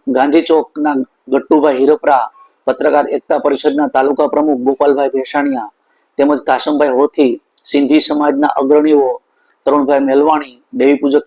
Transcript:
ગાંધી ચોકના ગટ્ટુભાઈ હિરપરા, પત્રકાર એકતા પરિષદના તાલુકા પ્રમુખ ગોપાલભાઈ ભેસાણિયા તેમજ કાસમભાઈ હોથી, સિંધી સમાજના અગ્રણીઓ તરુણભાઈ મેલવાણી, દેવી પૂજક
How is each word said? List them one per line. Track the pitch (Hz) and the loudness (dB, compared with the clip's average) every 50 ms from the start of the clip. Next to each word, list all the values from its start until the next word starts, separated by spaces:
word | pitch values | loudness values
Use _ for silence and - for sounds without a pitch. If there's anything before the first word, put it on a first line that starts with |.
| _ 139 | _ -4
ગાંધી | 127 127 139 143 143 165 160 | 0 0 0 2 2 0 2
ચોકના | 160 160 156 - - _ 151 147 151 143 135 131 - _ _ _ 127 | 2 0 0 0 -2 _ -4 -4 -2 -2 -2 -4 -6 _ _ _ -4
ગટ્ટુભાઈ | 131 180 175 - 165 151 139 151 135 | -2 -2 0 2 0 2 2 2 2
હિરપરા, | 127 135 143 151 151 - 147 143 127 113 - - _ - _ _ _ _ | 2 2 2 2 2 2 0 2 2 0 -4 -10 _ -20 _ _ _ _
પત્રકાર | - 131 - 139 151 139 147 143 - | -4 -4 -2 0 0 2 0 0 0
એકતા | - 135 - _ 165 143 | -4 -6 -4 _ -4 -2
પરિષદના | - 147 139 135 - 151 139 147 147 | 0 -2 -2 0 -2 -2 0 0 -2
તાલુકા | 131 - 131 131 143 143 - 147 | -2 0 0 0 0 0 0 -2
પ્રમુખ | 147 - 147 151 156 143 123 | 0 0 0 0 0 -2 0
ગોપાલભાઈ | 123 135 135 - 147 147 139 139 139 135 | -2 -4 -2 0 0 0 2 0 -2 -2
ભેસાણિયા | 131 135 131 - - 147 143 143 135 123 110 104 - _ _ _ _ _ _ _ _ | -2 -4 -6 -4 -4 -4 -2 -2 -4 -4 -8 -10 -14 _ _ _ _ _ _ _ _
તેમજ | - 139 147 147 131 - | 0 0 2 0 0 0
કાસમભાઈ | 147 135 - - 156 151 139 147 143 | -2 -2 -2 -2 -2 0 0 0 0
હોથી, | 127 127 143 151 - - 143 123 117 - - _ _ _ _ | 2 0 0 0 0 0 0 0 0 -4 -10 _ _ _ _
સિંધી | - - 143 143 127 151 156 | -4 -2 -2 0 2 2 0
સમાજના | 147 - 151 147 147 147 143 139 151 | 0 0 -2 -2 -2 -2 -2 -2 -2
અગ્રણીઓ | 147 - 147 139 135 147 151 151 156 151 143 135 127 123 - - _ _ _ _ _ _ _ _ | -2 -2 -2 0 2 2 2 4 2 2 2 2 0 -2 -6 -10 _ _ _ _ _ _ _ _
તરુણભાઈ | 135 143 147 139 131 143 139 | 0 0 0 2 2 0 0
મેલવાણી, | 139 135 135 139 147 156 156 151 147 131 123 _ _ _ - | 0 2 2 2 2 2 0 -2 -4 -8 -16 _ _ _ -4
દેવી | 120 127 139 147 | 0 2 2 2
પૂજક | 135 143 139 135 147 - | 2 0 0 0 0 -2